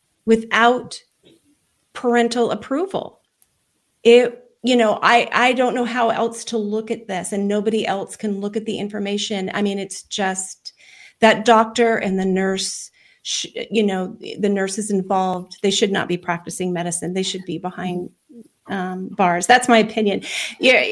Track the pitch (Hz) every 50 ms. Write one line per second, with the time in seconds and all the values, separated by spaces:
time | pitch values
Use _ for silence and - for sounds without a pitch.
0 | _ _ _ _ - 220 226 226 226 - - 214 233 240 254 247 196 - - -
1 | _ _ _ _ _ _ _ _ _ _ _ _ _ _ _ _ _ _ - -
2 | - 240 233 240 233 233 240 247 233 - - 214 - - 269 294 370 381 - -
3 | - - - _ _ _ _ _ _ _ _ _ _ _ _ _ _ _ _ _
4 | - 226 233 240 254 233 - - - _ _ _ - 240 254 240 226 214 196 -
5 | - 185 233 240 - - - 208 240 254 254 254 254 247 - 247 240 226 233 247
6 | 233 233 226 - 226 233 233 - - - 240 226 208 208 208 220 220 226 226 226
7 | - - 190 180 180 - 214 202 202 202 208 214 202 220 214 220 - - 190 196
8 | - - - - - 214 202 196 202 202 208 226 220 220 208 - 196 202 208 208
9 | 202 202 202 208 - - 214 196 190 185 - - 202 202 202 202 196 196 - -
10 | - - - - 196 190 190 185 - - - _ - - - _ - - - -
11 | - - _ - 226 220 208 - 208 240 226 220 226 226 226 247 233 226 226 -
12 | - 202 190 190 190 190 185 185 190 190 190 190 - - - - - - _ _
13 | _ _ _ _ - - - - - - - - - - - 226 214 202 190 185
14 | 185 - - - - - - 175 202 202 202 196 196 190 190 226 208 208 202 190
15 | 185 190 196 190 190 185 180 180 185 - - - - 196 196 - 220 196 190 170
16 | - - 175 175 - - 170 165 - 170 165 - 180 180 175 170 170 175 165 -
17 | - 175 180 190 190 190 - 185 185 - 170 170 - 180 180 - 180 180 180 180
18 | 180 - _ _ _ _ 247 233 220 _ _ _ _ - 202 196 185 185 185 185
19 | 185 - 190 - 196 175 175 175 180 - 247 254 247 - 233 226 214 220 - 226
20 | 214 202 196 - - - - - - - - - - - - 175 127 101